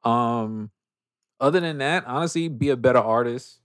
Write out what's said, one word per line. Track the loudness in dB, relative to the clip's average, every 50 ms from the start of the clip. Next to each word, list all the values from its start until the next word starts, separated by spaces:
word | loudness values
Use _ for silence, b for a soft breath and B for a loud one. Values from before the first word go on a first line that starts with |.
| 2
Um, | 2 2 2 2 0 -2 -2 -4 -6 -6 -8 -10 -12 _ _ _ _ _ _ _ _ _ _ _ _ _ _
other | 0 2 2 2
than | 0 0 -4 -4
that, | -2 -2 -2 -2 -4
honestly, | -4 -4 -4 -4 -2 -2 -4 -4
be | -4 -4 -2 0 0
a | 0
better | 2 4 4 4 4
artist. | 4 4 2 2 2 0 -4 -6 -10 -14 -20 _ _